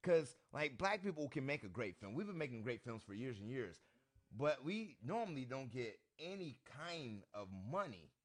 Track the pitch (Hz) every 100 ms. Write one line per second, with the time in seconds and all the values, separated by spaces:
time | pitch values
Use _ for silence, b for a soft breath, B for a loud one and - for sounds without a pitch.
0 | 180 170 143 - b 143 151 120 190 208
1 | 196 156 143 143 135 147 104 90 107 85
2 | 101 123 208 175 147 117 110 117 120 113
3 | 101 101 131 110 104 131 104 82 b b
4 | b - _ 107 143 143 135 208 214 131
5 | 120 220 220 143 127 135 131 123 117 98
6 | _ - 165 196 165 120 - 131 165 170
7 | 127 104 - 104 98 95 98 175 185 95
8 | 76 _